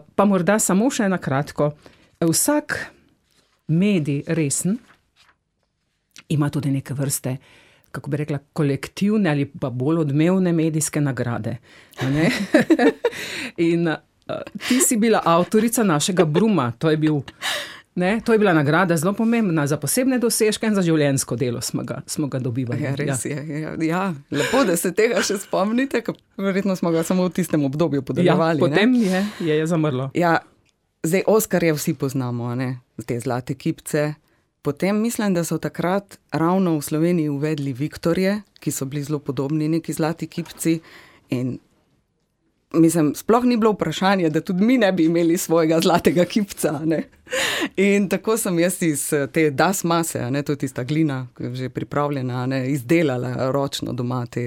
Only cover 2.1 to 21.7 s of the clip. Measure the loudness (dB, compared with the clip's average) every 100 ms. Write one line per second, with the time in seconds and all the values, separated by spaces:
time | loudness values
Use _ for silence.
2.1 | _ 0 2 2 0 -2 -6 -8 -16 _
3.1 | _ _ _ _ _ -2 2 2 2 0
4.1 | -4 -2 -2 0 -2 -2 -4 -8 _ _
5.1 | _ _ _ _ _ _ _ _ _ _
6.1 | -18 -4 -2 0 -2 -2 -4 -4 -6 -4
7.1 | -4 -6 -8 -12 -20 _ _ _ -14 -6
8.1 | -6 -4 -8 -6 -2 0 0 -6 -2 0
9.1 | 2 2 2 -2 -4 -6 -2 0 0 2
10.1 | 2 2 2 2 2 0 0 -2 -2 -2
11.1 | -2 -4 -4 -6 -8 -12 -20 -20 -6 -2
12.1 | 0 0 0 2 2 4 4 4 2 -2
13.1 | -4 -10 -10 -8 -2 0 2 0 -2 _
14.1 | _ -10 -10 -10 -8 0 0 2 2 4
15.1 | 2 4 2 4 2 2 2 2 2 2
16.1 | 2 2 4 2 2 0 0 0 2 2
17.1 | 0 -4 -10 -8 -6 -10 -16 -10 -4 -2
18.1 | 0 2 4 4 4 4 4 2 2 0
19.1 | 0 0 2 2 2 0 0 0 0 0
20.1 | 2 0 2 2 2 0 2 2 2 2
21.1 | 0 -2 -2 -2 -2 -4